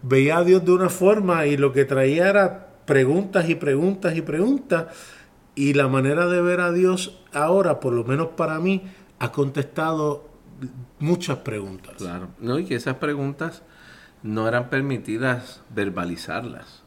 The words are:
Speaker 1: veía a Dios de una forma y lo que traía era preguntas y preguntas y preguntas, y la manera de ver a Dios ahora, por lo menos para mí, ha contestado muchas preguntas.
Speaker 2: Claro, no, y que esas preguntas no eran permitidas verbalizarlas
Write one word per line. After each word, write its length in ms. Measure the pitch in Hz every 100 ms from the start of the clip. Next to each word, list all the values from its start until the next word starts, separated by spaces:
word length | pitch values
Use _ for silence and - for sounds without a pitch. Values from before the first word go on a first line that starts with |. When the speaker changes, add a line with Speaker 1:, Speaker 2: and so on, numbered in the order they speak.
Speaker 1:
veía 360 | 127 135 139 165
a 40 |
Dios 220 | 175 185 175
de 60 |
una 160 | 180 180
forma 560 | - 185 214 190 170 147
y 120 | 143
lo 140 | 143
que 120 | 127 135
traía 420 | 135 135 156 185
era 380 | 202 190 - - - -
preguntas 600 | 139 131 165 196 190 165
y 60 | 151
preguntas 600 | 147 139 175 196 175 165
y 40 |
preguntas, 640 | 151 147 208 277 - 170 165 - - - - _ _ -
y 180 | 139
la 140 | 143 135
manera 380 | 135 135 151 175
de 140 | 180
ver 180 | 175 180
a 120 | 175
Dios 480 | 175 185 185 - - -
ahora, 460 | 143 156 190 180 139
por 140 | 131
lo 100 | 120
menos 260 | 117 139 165 -
para 240 | 165 156
mí, 220 | 175 190 185 - - _
ha 120 | 127
contestado 960 | - 139 135 139 - 160 160 151 143 - - - - 131 131 123 -
muchas 380 | 151 175 - 135
preguntas. 560 | - 107 98 92 - -
Speaker 2:
Claro, 300 | 92 90 92 -
no, 200 | 113 131
y 60 | 185
que 100 | 120
esas 200 | 123 131
preguntas 680 | 151 147 139 139 160 - - - - - - _
no 240 | 107 107 110
eran 220 | 120 123
permitidas 920 | 135 139 123 98 110 131 123 - - -
verbalizarlas 1080 | 107 101 92 87 85 - 85 120 - - -